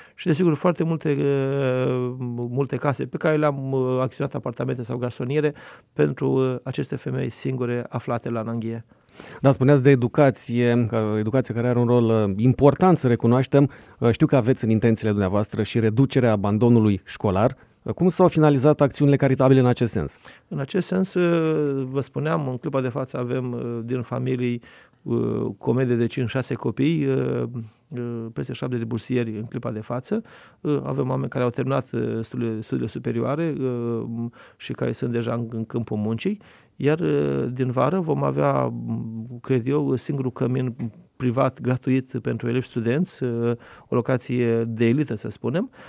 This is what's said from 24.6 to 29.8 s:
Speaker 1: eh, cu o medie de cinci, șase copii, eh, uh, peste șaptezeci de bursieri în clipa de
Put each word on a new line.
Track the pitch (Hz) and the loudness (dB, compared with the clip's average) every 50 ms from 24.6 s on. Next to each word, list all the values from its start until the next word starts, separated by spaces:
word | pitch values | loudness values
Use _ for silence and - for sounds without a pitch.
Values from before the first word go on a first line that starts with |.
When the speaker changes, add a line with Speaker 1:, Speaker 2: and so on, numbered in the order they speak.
| - - - - - _ _ _ _ - | -8 -12 -20 -20 -20 _ _ _ _ -2
Speaker 1:
eh, | 117 117 117 113 113 113 117 117 104 - | -2 0 0 0 -2 -2 -4 -4 -6 -6
cu | - - | -4 -2
o | 123 | 0
medie | 123 135 123 120 | 0 2 2 2
de | 117 117 | 0 0
cinci, | 113 - - 127 110 | -2 -2 -4 -4 -2
șase | - 135 123 - 127 | -2 -4 -4 -4 -6
copii, | - - 127 110 - 135 147 170 160 147 | -4 -4 -4 -2 0 0 0 2 0 0
eh, | 135 135 131 131 131 127 123 123 117 123 123 113 110 - _ _ _ | 0 0 0 0 -2 -2 -2 -4 -4 -6 -8 -10 -12 -16 _ _ _
uh, | - 123 120 120 117 117 113 113 113 | -10 -8 -8 -6 -8 -8 -8 -8 -8
peste | - 139 127 127 | -8 -8 -8 -8
șaptezeci | - - 135 127 120 113 | -8 -6 -4 -4 -4 -4
de | 113 | -4
bursieri | 120 113 - - 127 123 120 113 107 107 | -4 -6 -4 -2 -2 -2 -2 -2 -4 -8
în | 110 | -8
clipa | 113 - 123 113 120 | -8 -8 -8 -6 -6
de | 117 107 | -8 -8